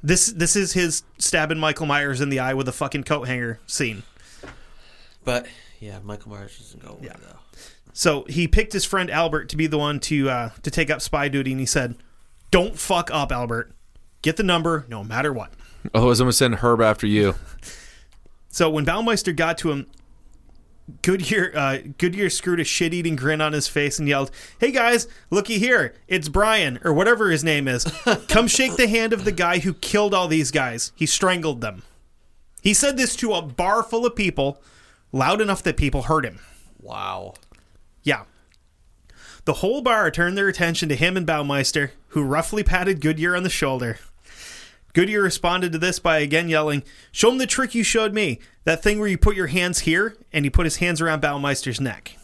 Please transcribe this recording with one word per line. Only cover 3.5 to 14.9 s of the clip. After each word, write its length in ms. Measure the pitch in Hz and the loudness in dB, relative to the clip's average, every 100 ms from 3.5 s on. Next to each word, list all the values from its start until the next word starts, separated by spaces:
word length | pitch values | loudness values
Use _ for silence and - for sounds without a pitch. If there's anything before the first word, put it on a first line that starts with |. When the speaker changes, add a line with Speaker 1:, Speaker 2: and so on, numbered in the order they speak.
| 110 - | -8 -8
Speaker 1:
scene. 380 | - 127 104 - - - - - - - - - - - - | -4 -4 -6 -14 -20 -20 -20 -20 -20 -20 -20 -20 -20 -20 -12
Speaker 2:
But, 220 | - 120 120 - - - | -6 -6 -6 -20 -20 -20
yeah, 180 | 107 101 | -16 -16
Michael 260 | 98 104 107 | -14 -14 -14
Myers 260 | 104 101 - | -18 -18 -20
doesn't 220 | - 95 | -20 -20
go 60 | - | -20
away, 80 | 107 135 | -20 -20
Speaker 1:
Yeah. 100 | - | -20
Speaker 2:
though. 180 | - - - - - - - | -20 -20 -20 -20 -20 -20 -20
Speaker 1:
So 320 | - - 143 - | -4 -4 -4 -6
he 180 | 151 170 | -4 2
picked 260 | - 202 | 2 2
his 120 | 202 | -2
friend 260 | - 196 180 | -2 -2 -2
Albert 380 | 151 165 151 - | -2 0 -2 -6
to 80 | 151 | -4
be 100 | 160 | -2
the 120 | 151 | 0
one 200 | 147 147 | -2 -4
to, 300 | - 147 135 | -4 -2 0
uh, 200 | 123 113 - | -2 -6 -8
to 80 | - | -8
take 200 | 135 147 | -4 -2
up 100 | 147 | -2
spy 260 | - 151 143 | -2 -2 -2
duty, 220 | 139 131 | -2 -4
and 80 | 131 | -4
he 60 | 131 | -2
said, 300 | 151 123 117 - - - - - | -2 -2 -6 -18 -20 -20 -20 2
"Don't 260 | - 190 - | 2 2 -4
fuck 320 | - 185 170 | -2 -2 -2
up, 200 | 156 139 | -2 -2
Albert. 400 | 127 123 117 - - - - - _ | -4 -4 -6 -8 -14 -20 -20 -20 _
Get 140 | 151 160 | -4 0
the 60 | |
number 400 | 196 175 165 160 | 0 2 2 -2
no 140 | 123 | -4